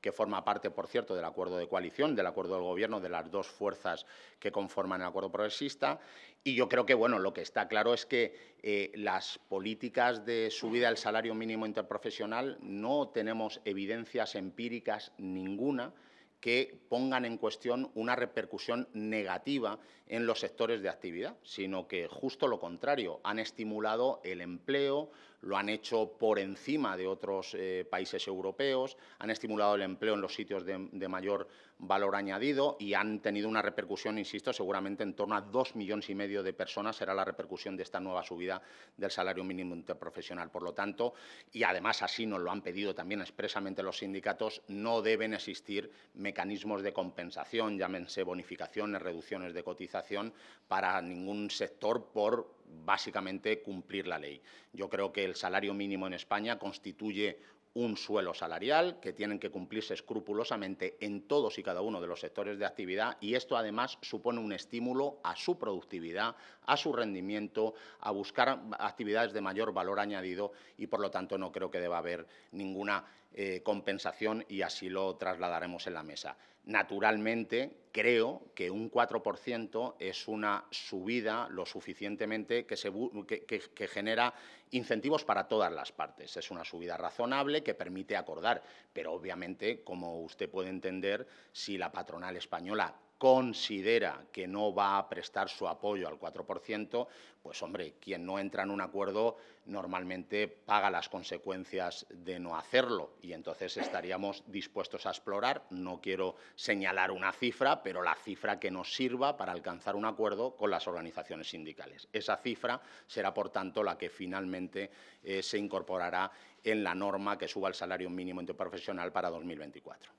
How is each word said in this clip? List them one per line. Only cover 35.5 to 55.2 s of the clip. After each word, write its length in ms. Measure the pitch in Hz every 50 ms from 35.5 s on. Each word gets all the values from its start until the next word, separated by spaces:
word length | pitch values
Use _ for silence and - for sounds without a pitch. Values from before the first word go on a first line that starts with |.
| 98 127 131 - -
millones 340 | 113 104 95 107 104 101 -
y 60 | 98
medio 280 | 98 101 101 101 101
de 100 | 92 95
personas 440 | 87 - 92 - - 101 101 110 110
será 160 | - 104 92
la 120 | 98 98 95
repercusión 520 | 92 - - 90 82 92 87 - 101 95
de 60 | 90
esta 180 | 92 - - 95
nueva 220 | 92 95 92 90
subida 400 | 85 - 90 85 90 92 95 95 - - - - - - _
del 140 | - 95 98
salario 340 | - - 92 95 92 90 92
mínimo 300 | 95 92 92 92 90 87
interprofesional. 760 | 85 80 - 87 - 80 82 - - 82 - 90 90 85 82
Por 120 | - 87
lo 100 | 87 87
tanto, 420 | 82 - 98 104 98 - 117 123 - - - - - - - _
y 120 | - 107 113
además 380 | 90 92 90 87 110 - -
así 240 | 101 87 - - 113
nos 140 | 110 101 92
lo 100 | 87 87
han 120 | 92 101
pedido 320 | - 95 87 98 101 98 90
también 260 | - 85 90 104 101
expresamente 600 | 92 - - - 104 104 - 104 98 98 95 95
los 160 | 95 95 90 -
sindicatos, 640 | - 98 95 95 - 104 98 - 110 110 - - - -
no 340 | 101 101 104 117 117 113
deben 320 | 101 110 113 107 110 110 110
existir 560 | 101 - - 92 - - - 101 98 - 110 - - - _ _
mecanismos 680 | - 98 101 98 - 87 101 104 98 98 107 107 98
de 100 | 98 101
compensación, 840 | - 95 92 92 - - 87 87 - 87 71 - - 117 113 107 104
llámense 460 | 95 95 90 95 90 87 - - 98
bonificaciones, 800 | 95 90 90 90 90 - 92 - 87 - - 107 107 104 101 95
reducciones 500 | 82 92 85 82 80 - 104 92 92 87
de 120 | 85 87 87
cotización, 320 | 92 87 - 92 87 - 95 - - 101 101 104 117 - - - - - - _ _
para 320 | 92 95 95 92 95 95
ningún 500 | 87 90 90 87 92 95 101 104 104 104
sector 560 | - - 107 - - - - 107 117 123 107
por 480 | - - 110 104 107 117 117 - - - - - - 80 80 80
básicamente 800 | - 98 - - 110 - 104 95 92 95 95 - 110 110 107
cumplir 440 | - 104 98 92 - - - 98 90
la 120 | 90 85 78
ley. 240 | 73 73 73 69 - - - - - _ -
Yo 160 | - 98 92
creo 200 | - 98 98 98
que 140 | - 104